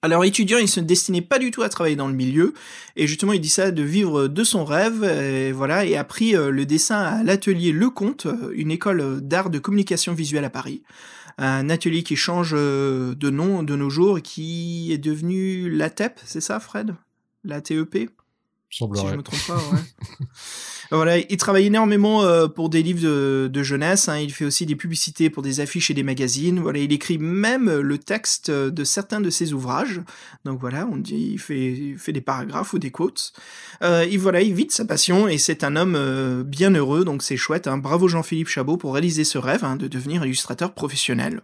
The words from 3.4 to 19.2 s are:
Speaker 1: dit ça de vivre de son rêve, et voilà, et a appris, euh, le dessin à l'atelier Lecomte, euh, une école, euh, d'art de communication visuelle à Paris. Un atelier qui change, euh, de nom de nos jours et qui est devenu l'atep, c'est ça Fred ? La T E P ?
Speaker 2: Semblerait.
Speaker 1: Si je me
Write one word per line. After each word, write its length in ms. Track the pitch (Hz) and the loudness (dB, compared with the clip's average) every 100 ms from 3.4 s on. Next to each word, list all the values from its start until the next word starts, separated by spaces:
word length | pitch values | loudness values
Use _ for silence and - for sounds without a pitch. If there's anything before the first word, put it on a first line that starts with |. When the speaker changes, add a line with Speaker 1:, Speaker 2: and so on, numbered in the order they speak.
Speaker 1:
dit 80 | 156 | 0
ça 220 | 170 190 | 0 2
de 120 | 170 | 0
vivre 460 | 147 180 196 147 139 | 0 2 2 2 0
de 160 | 151 | 2
son 200 | 226 202 | 0 0
rêve, 380 | 147 147 220 226 | 0 2 2 2
et 480 | 208 151 139 131 135 | 0 0 0 -2 -2
voilà, 340 | 131 139 170 190 | -2 0 0 2
et 100 | 156 | 0
a 40 | |
appris, 360 | 147 - 220 196 | -2 0 2 4
euh, 140 | 143 | 2
le 160 | 135 139 | 0 2
dessin 320 | 156 - 214 | 2 2 0
à 240 | 190 220 | 0 0
l'atelier 480 | - 196 202 180 170 | 2 2 2 2 2
Lecomte, 540 | 156 240 254 202 285 160 | 2 0 0 -4 -2 -6
euh, 260 | 233 - | -6 -6
une 160 | - 156 | -4 -2
école, 300 | 165 208 180 | -2 0 0
euh, 200 | 139 135 | 0 -4
d'art 280 | 139 170 190 | -2 0 0
de 100 | 151 | -2
communication 540 | 147 202 190 190 - | 0 0 2 0 -2
visuelle 320 | 170 151 147 | -2 -2 -2
à 60 | 143 | -4
Paris. 320 | 139 127 - _ - - - - - | -6 -10 -12 _ -20 -20 -20 -20 -4
Un 320 | 135 135 139 | -2 0 0
atelier 320 | 165 170 165 | 0 0 -2
qui 120 | 170 | -2
change, 380 | 151 - 175 170 | -2 0 0 0
euh, 600 | 151 143 139 139 131 127 | 2 2 2 0 0 -2
de 160 | 131 147 | -2 -2
nom 320 | 139 175 190 | 0 0 0
de 120 | 156 | -2
nos 160 | 143 139 | -2 -2
jours 280 | 139 185 190 | 4 4 4
et 40 | |
qui 680 | - - 160 170 170 170 165 | -2 -12 -8 -6 -6 -6 -4
est 60 | 151 | -2
devenu 720 | 147 151 165 190 190 185 180 | -2 -2 -2 -2 -2 -2 -2
l'atep, 500 | 156 156 - 214 - | 0 -2 -2 -4 -4
c'est 180 | - 160 | -12 -8
ça 180 | - 214 | -6 -6
Fred ? 340 | - 214 214 170 _ _ _ _ | -6 -6 -6 -8 _ _ _ _
La 180 | 196 147 | -10 -10
T 140 | 151 | -4
E 100 | 156 | -4
P ? 240 | 160 190 226 _ _ _ _ _ _ | -2 -4 -6 _ _ _ _ _ _
Speaker 2:
Semblerait. 360 | - 113 101 98 | -8 -4 -2 -4
Speaker 1:
Si 60 | |
je 40 | |
me 60 | 143 | -4